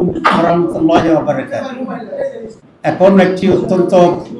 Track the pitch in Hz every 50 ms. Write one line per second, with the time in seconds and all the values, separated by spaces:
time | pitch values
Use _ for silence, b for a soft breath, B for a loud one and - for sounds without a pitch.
0 | 180 170 - - - - 185 - 170 170 170 170 170 - - - 160 160 165 165
1 | 160 160 160 147 135 147 139 135 127 - - - - 262 247 254 254 - - -
2 | - 196 190 185 - - - 226 - - - - _ _ _ _ - 156 156 -
3 | 180 196 196 190 180 180 - - 190 185 175 - - - 190 175 - - 196 180
4 | 175 175 185 - - - - -